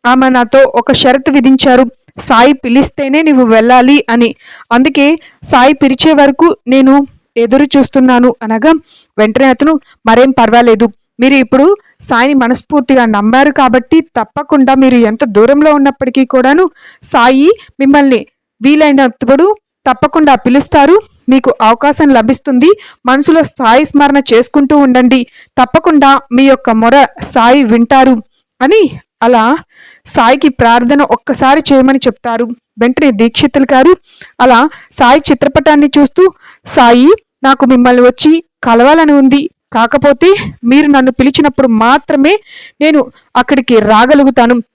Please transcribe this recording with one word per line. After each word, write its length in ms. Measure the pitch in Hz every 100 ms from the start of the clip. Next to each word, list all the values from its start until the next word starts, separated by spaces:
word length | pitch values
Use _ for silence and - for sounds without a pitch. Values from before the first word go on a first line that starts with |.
| 240
ఆమె 220 | 254 262
నాతో 300 | 254 240 269
ఒక 340 | 269 233 240
షరతు 380 | 262 262 262 269
విధించారు, 540 | 277 262 262 277 247 254 _ _ -
"సాయి 320 | - 233 254
పిలిస్తేనే 720 | 277 254 247 269 - 277 294
నువ్వు 220 | 311 269
వెళ్ళాలి" 600 | 240 220 233 254 254 285 -
అని. 240 | 233 233 - - - -
"అందుకే 460 | 233 277 285 285 320 - _
సాయి 300 | - 262 262
పిలిచే 400 | 294 277 254 311
వరకు 440 | 285 277 - 339 - -
నేను 380 | 269 262 277 277 _ _ -
ఎదురు 280 | 233 269
చూస్తున్నాను" 720 | 285 277 262 277 254 247 247 240
అనగా 300 | 220 220 302 320 _ _ _ -
వెంటనే 260 | 214 220
అతను, 360 | 269 247 285 311 _ _ 226
"మరేం 240 | 226 262
పర్వాలేదు, 580 | 262 226 233 240 214 226 _ _ -
మీరు 140 | 254
ఇప్పుడు 420 | 277 247 262 311 415 _ _
సాయిని 340 | - 233 262
మనస్ఫూర్తిగా 680 | 277 233 247 _ 294 247 262
నమ్మారు 480 | 226 208 214 254 285
కాబట్టి 480 | 277 262 254 247 320
తప్పకుండా 760 | 320 247 220 - 302 294 254
మీరు 220 | 269 262 247
ఎంత 280 | 226 226
దూరంలో 500 | 254 202 233 285 302
ఉన్నప్పటికీ 500 | 294 277 277 254 269
కూడాను 460 | 254 262 254 302 370 _ - _
సాయి 480 | - 269 240 269 311 466 - -
మిమ్మల్ని 460 | 269 285 277 240 - _ _ _
వీలైనప్పుడు 920 | 254 302 302 277 262 - 240 269 370 427 _ _ 285
తప్పకుండా 440 | 254 294 330 302
పిలుస్తారు, 680 | 247 247 269 - 311 285 403 - _ -
మీకు 220 | 262 - -
అవకాశం 480 | 220 233 285 285 294
లభిస్తుంది, 600 | 254 220 262 - 247 311 415 - _ 247
మనసులో 360 | 269 294 330
సాయి 420 | 294 - 233 247
స్మరణ 360 | 302 285 285 285 277
చేసుకుంటూ 440 | 226 254 294 269 294
ఉండండి, 500 | 277 247 247 254 - _ _ -
తప్పకుండా 600 | 247 330 359 302 269 277 _
మీ 100 | 247
యొక్క 280 | 269 269 -
మొర 360 | 220 226 277 262 -
సాయి 420 | - 247 233 285
వింటారు" 580 | 240 233 233 269 262 233 - _ _ _
అని 280 | 262 440 359 - _ _
అలా 340 | 233 240 220 311 - _ - _ -
సాయికి 420 | - 233 277 302
ప్రార్థన 540 | - 233 240 240 285
ఒక్కసారి 600 | 285 233 - 254 262 294 311
చేయమని 260 | 277 262 269
చెప్తారు. 460 | 254 - 240 226 240 240 _ -
వెంటనే 320 | 233 254 294
దీక్షితులు 560 | 202 226 - 294 277 269
గారు 220 | 262 277 370 _ _ - -
అలా 280 | 262 240 302 - _
సాయి 280 | - 247 294 -
చిత్రపటాన్ని 580 | 277 294 311 294 294 285 294
చూస్తూ, 340 | 277 - 370 - - _ -
"సాయి, 440 | - 240 247 277 427 _ _
నాకు 220 | 269 269 254
మిమ్మల్ని 360 | 254 247 247
వచ్చి 420 | 247 247 311 330 _ _
కలవాలని 500 | 247 233 254 320 311
ఉంది, 380 | 285 269 277 302 _ _
కాకపోతే 640 | 220 226 285 285 277 349 403 - -
మీరు 220 | 233 277 302
నన్ను 260 | 277 262
పిలిచినప్పుడు 560 | 247 262 269 294 - 262
మాత్రమే 720 | 220 226 294 - 302 285 415 _ - - _
నేను 320 | 302 302 - _ _ 247
అక్కడికి 440 | - 196 240 226
రాగలుగుతాను. 760 | 208 214 247 285 277 254 233 247 -